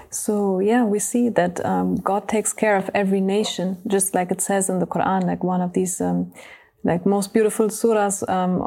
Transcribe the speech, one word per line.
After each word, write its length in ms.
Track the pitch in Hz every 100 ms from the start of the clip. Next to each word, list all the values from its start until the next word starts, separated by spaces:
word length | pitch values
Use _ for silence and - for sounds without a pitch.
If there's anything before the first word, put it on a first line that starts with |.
| -
So, 520 | - - 208 202 185
yeah, 240 | 196 240
we 140 | 226 208
see 300 | - 240 240
that, 340 | 190 175 175
um, 320 | 214 185 185 180
God 300 | 180 202 -
takes 280 | 220 208
care 220 | - 220 202
of 120 | 185
every 260 | 202 190 196
nation, 640 | 190 202 214 - 180 185 -
just 280 | 196 190
like 160 | 185 180
it 100 | 185
says 300 | - 196 190
in 80 | 185
the 80 | 175
Quran, 380 | 175 - 190
like, 200 | 180 180
one 160 | 180 185
of 140 | 180
these, 260 | 185 185 -
um, 320 | 180 175 180 - - - _ _
like, 220 | - 165 196
most 260 | 202 196
beautiful 360 | 226 214 208 220
surahs, 600 | 208 233 214 202 196 220
um, 320 | 185 185 180